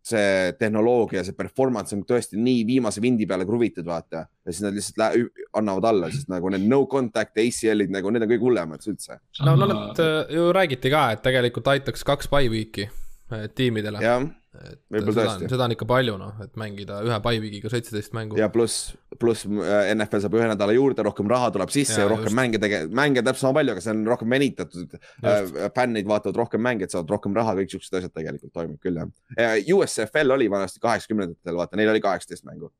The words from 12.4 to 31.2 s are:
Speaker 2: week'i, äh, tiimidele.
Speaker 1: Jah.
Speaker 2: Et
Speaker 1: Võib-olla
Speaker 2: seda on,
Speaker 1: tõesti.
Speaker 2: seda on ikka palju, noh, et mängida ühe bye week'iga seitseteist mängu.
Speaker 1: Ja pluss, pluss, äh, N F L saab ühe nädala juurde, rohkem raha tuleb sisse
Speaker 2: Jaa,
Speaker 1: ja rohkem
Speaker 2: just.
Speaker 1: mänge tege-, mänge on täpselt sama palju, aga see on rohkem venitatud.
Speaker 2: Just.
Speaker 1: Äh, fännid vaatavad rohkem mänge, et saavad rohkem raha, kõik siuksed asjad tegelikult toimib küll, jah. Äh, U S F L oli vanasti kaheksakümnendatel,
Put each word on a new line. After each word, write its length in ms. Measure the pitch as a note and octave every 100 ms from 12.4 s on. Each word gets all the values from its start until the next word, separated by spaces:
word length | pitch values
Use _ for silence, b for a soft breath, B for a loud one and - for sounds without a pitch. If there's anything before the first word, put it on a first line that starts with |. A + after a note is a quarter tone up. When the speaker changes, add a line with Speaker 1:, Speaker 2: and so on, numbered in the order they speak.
| C3+
Speaker 2:
week'i, 400 | A2 G#2+ - G#2 b b b -
äh, 160 | A2 G#2+
tiimidele. 480 | - B2+ A2 G#2 G2+
Speaker 1:
Jah. 240 | A2 B2 C#3+ - _
Speaker 2:
Et 300 | - - - _
Speaker 1:
Võib-olla 220 | G#2+ G#2
Speaker 2:
seda 80 | G#2+
on, 60 | A2 G2
Speaker 1:
tõesti. 100 | E2+
Speaker 2:
seda 140 | B2+ B2
on 40 | A2+
ikka 100 | A2
palju, 280 | B2+ B2+ G2
noh, 140 | G2 G#2+
et 140 | G#2 -
mängida 380 | G#2+ G2+ G2+ G2+ A2+
ühe 120 | A2+
bye 160 | A#2+ A#2
week'iga 320 | G#2+ G2+ G#2+
seitseteist 400 | A#2+ A#2+ G#2 G#2 A2+
mängu. 180 | A2
Speaker 1:
Ja 140 | G#2+ G#2+
pluss, 460 | A2+ A2+ - - - _ -
pluss, 220 | A#2+ A2 G2
äh, 460 | G#2 F2 G#2 G2
N 100 | A2
F 140 | G#2+ G#2+
L 60 |
saab 100 | G2 G#2+
ühe 80 | A2+
nädala 240 | G#2 G2+
juurde, 300 | A#2 C#3 A#2+ G#2+
rohkem 240 | - G#2
raha 220 | B2 A#2+
tuleb 160 | G2 F#2
sisse 300 | C#3 C#3 A2
Speaker 2:
Jaa, 80 | G2+
Speaker 1:
ja 20 |
rohkem 220 | G#2+ A2
Speaker 2:
just. 60 | A2
Speaker 1:
mänge 180 | B2+ A2
tege-, 240 | G2+ G2+ D#2+
mänge 320 | A2+ D3 C3
on 60 | A#2+
täpselt 180 | B2+ C3+
sama 140 | C#3
palju, 160 | C#3 F#2+
aga 80 | A2+
see 80 |
on 80 | G#2+ G#2+
rohkem 240 | A#2+ A2+
venitatud. 640 | C3 C#3 - F2 F2 E2 -
Speaker 2:
Just. 240 | - -
Speaker 1:
Äh, 480 | G#2 G#2 F#2+ C#2+ G2+ -
fännid 320 | B2+ A2+ G2
vaatavad 320 | G#2 G#2 F2+
rohkem 240 | A#2 A2 A#2+
mänge, 240 | A#2 F#2
et 60 | F#2
saavad 180 | D#2+
rohkem 240 | G#2 G2+ G2+
raha, 160 | A2+ F#2+
kõik 140 | F#2 F#2
siuksed 240 | - F#2
asjad 140 | F2+ -
tegelikult 320 | D#2 C#2+ - -
toimib 240 | E2 D2+
küll, 160 | F#2 E2+
jah. 160 | F2 - _ -
Äh, 180 | A2+ A2 G2+
U 140 | G3 D#3
S 160 | - A2
F 80 | D3+ D3
L 80 |
oli 160 | C3+ A2+
vanasti 320 | G2 F#2+ -
kaheksakümnendatel, 720 | A#2 G#2+ - G#2+